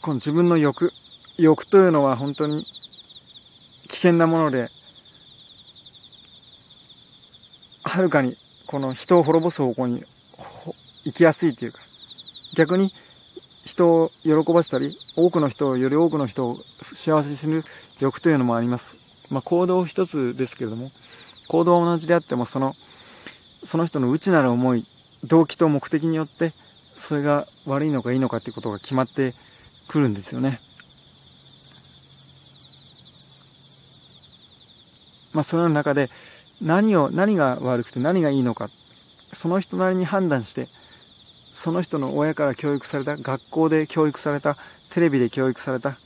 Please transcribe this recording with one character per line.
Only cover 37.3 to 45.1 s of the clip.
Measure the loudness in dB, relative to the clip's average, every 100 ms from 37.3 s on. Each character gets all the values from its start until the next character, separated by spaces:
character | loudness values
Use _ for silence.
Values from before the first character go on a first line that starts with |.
| 2
が | 0 0
悪 | -2 -2
く | -4
て | -4
何 | 0 0
が | 2
い | 0
い |
の | 0
か、 | -2 -8 -12 -20 -20 -20 -20 -16
そ | -8 -2
の | -2
人 | -2 -2
な | 0
り | 0
に |
判 | 0 0 0
断 | 0
し | -2
て、 | -10 -10 -14 -20 -20 -20 -20 -20 -20 -14
そ | -8 -4
の | -2
人 | -4 -4
の | -4 -2
親 | -2
か | 0 -2
ら |
教 | -2 -4
育 | -4 -6
さ | -6
れ |
た、 | -6 -6
学 | -6 -8 -6
校 | 0 2
で | 2 0
教 | 0 0
育 | 0
さ | -4
れ | -2
た、 | -2 -4 -10 -20 -8
テ | 0
レ | 2